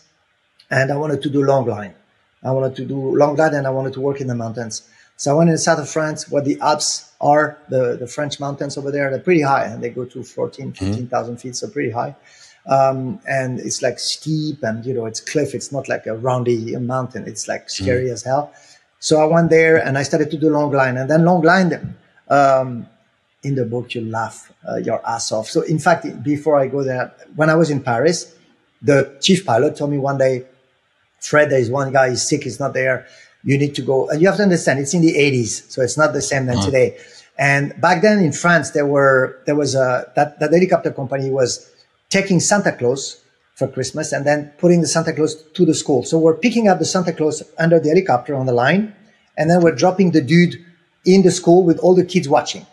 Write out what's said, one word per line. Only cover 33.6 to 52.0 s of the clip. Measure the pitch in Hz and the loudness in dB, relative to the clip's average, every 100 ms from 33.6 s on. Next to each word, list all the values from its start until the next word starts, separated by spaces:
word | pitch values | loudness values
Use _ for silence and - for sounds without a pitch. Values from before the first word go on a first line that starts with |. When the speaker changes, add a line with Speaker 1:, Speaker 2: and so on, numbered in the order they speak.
| 143 | 0
Speaker 1:
to | 147 | -4
go." | 127 135 - | -2 -2 0
And | 151 | 2
you | 185 | 2
have | 175 | 2
to | |
understand, | 202 170 170 135 | 2 2 0 -2
it's | 139 | 0
in | 175 | 2
the | 160 - | 2 4
eighties, | 143 127 107 - - | 2 2 -2 -6 -10
so | - | -4
it's | 127 147 | -2 2
not | 151 | 0
the | 143 | 0
same | - 139 127 | -2 -2 -2
than | 123 | -2
Speaker 2:
Uh-huh. | 101 | 0
Speaker 1:
today. | 131 117 - - - _ - | 2 2 0 -20 -20 _ -2
And | 143 139 143 - | 0 2 0 0
back | 165 175 | 2 4
then | 214 208 | 4 4
in | 165 | 2
France, | - 175 165 143 | 2 2 2 2
there | 151 143 | -2 2
were, | 143 139 131 127 - - | 4 6 4 2 -4 -2
there | 147 | 0
was | 139 | 0
a, | 135 127 123 - | 2 2 0 -2
that, | - 147 - | -2 -2 -2
that | 151 | 0
helicopter | 170 185 175 156 | 2 4 0 -2
company | 127 131 139 135 | -6 -6 -4 -2
was | 135 120 - - _ _ _ - | 0 -2 -2 -12 _ _ _ -2
taking | 196 196 170 | -2 2 2
Santa | - 208 170 | 2 2 0
Claus | - 120 135 - - _ _ _ | -2 -2 -2 -6 -14 _ _ _
for | - 131 | -8 -6
Christmas | - 127 147 151 | -4 -8 -6 -6
and | 139 143 | -4 0
then | 147 143 - | -2 -2 -2
putting | 175 175 | 2 4
the | 151 | 2
Santa | 165 160 | 0 -2
Claus | 147 156 - - | -2 -2 -4 -10
to | - | 0
the | 160 | 2
school. | - - 135 | 2 2 0
So | - 165 | 2 2
we're | 160 160 | 4 4
picking | 240 226 214 | 0 2 2
up | 180 | 2
the | |
Santa | 160 190 175 | 0 -2 -2
Claus | 160 151 143 - - | -2 -2 -2 -10 -2
under | 165 165 | 2 4
the | 147 | 4
helicopter | 190 190 127 - 139 | 2 2 0 0 -4
on | 131 | 0
the | |
line, | 120 131 185 214 - _ _ _ - | 2 2 2 0 -8 _ _ _ -4
and | 156 | 2
then | 175 | 4
we're | 170 | 4
dropping | 139 180 185 185 | 4 0 2 2
the | 156 | 2
dude | 127 170 175 - - _ _ _ 175 | 4 4 4 0 -16 _ _ _ 4
in | 190 | 6
the | 185 | 6
school | 180 - 175 | 2 4 4
with | 175 160 | 6 2
all | 175 | 4
the | 180 | 4